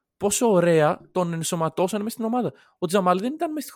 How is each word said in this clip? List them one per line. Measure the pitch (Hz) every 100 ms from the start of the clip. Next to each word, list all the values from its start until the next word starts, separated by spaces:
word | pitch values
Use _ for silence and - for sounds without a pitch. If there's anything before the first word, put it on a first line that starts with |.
| _ _
πόσο | 202 - 233
ωραία | 185 175 165 151 180 -
τον | 185 175
ενσωματώσανε | 165 160 175 160 - 180 214
μέσα | 214
στην | - 226
ομάδα. | 247 196 - _ _
Ο | 170
Τζαμάλ | 202 180 180
δεν | 233
ήταν | 311 339
μέσα | 311
στη | -